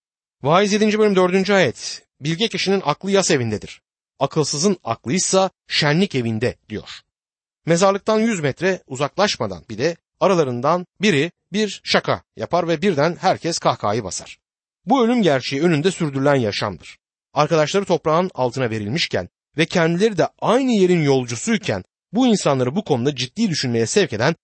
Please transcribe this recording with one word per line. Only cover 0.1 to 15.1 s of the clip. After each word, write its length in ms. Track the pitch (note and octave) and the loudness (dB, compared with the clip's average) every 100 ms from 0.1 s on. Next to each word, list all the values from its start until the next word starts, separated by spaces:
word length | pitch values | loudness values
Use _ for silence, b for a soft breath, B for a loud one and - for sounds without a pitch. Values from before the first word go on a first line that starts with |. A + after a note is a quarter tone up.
| _ _ _ | _ _ _
Vaiz 300 | C3+ F3 G#3 | 0 2 2
yedinci 260 | G#3 G#3+ G#3+ | 2 2 2
bölüm 160 | G#3+ F#3 | 2 4
dördüncü 380 | F3+ F#3+ F#3 | 2 2 2
ayet, 540 | G3 C#3+ - - - _ _ | 2 2 -2 -10 -14 _ _
"Bilge 280 | C#3+ E3+ A3 | -6 -2 -4
kişinin 340 | F3+ F#3 G3 D3 | -2 -2 0 0
aklı 260 | D3 F#3+ | -4 0
yas 200 | F#3+ F3+ | 0 2
evindedir. 500 | D3+ A2+ G2+ - - _ _ _ - | 0 0 -4 -8 -20 _ _ _ -6
Akılsızın 580 | C#3 D#3+ C#3+ D3 G3 F#3 | -4 -2 -2 -2 -2 -2
aklıysa 640 | A#2 A2+ - F#3 - F#3+ F#3+ - - | -4 -8 -4 -4 0 0 0 -4 -8
şenlik 480 | - D3+ D#3 G3 C3+ | -2 0 2 0 -2
evinde." 400 | A#2 A2 A2+ - - | -2 -2 -4 -6 -10
diyor. 200 | G#2 - - - _ _ _ _ _ - | -14 -12 -20 -20 _ _ _ _ _ 0
Mezarlıktan 540 | E3+ G3 G3 - A3 | 2 4 2 0 0
yüz 200 | A3+ F#3+ | 0 0
metre 440 | D3 - F3+ F3+ - | -2 -2 -2 -4 -6
uzaklaşmadan 760 | C3 C#3+ - G3+ - A2 F2 - | -6 -4 0 -2 -2 -6 -8 -12
bile 280 | G#2+ D3+ E3+ _ _ | -4 -4 -4 _ _
aralarından 640 | F3 F3+ C3+ A#2+ C#3 F3 F3 - | 2 4 2 0 0 -2 -4 -2
biri 300 | G#3 C#3+ E3 - _ | 0 2 0 -6 _
bir 280 | G3 G#3+ - | -4 -4 -6
şaka 400 | - F#3 - A2 - - | -2 -2 0 -4 -6 -10
yapar 300 | A2 E3+ E3+ | -4 -2 0
ve 140 | D#3 | 0
birden 340 | G3+ C#3+ D#3+ E3 | 0 2 0 0
herkes 440 | F3+ D#3 D#3+ - | -2 0 -2 -2
kahkahayı 440 | D#3+ B2 G#2+ A2 | -2 0 -2 -2
basar. 340 | F#2 - - - _ _ _ _ E3+ | -4 -10 -14 -20 _ _ _ _ 0
Bu 180 | C4+ | 2
ölüm 160 | A3+ | 4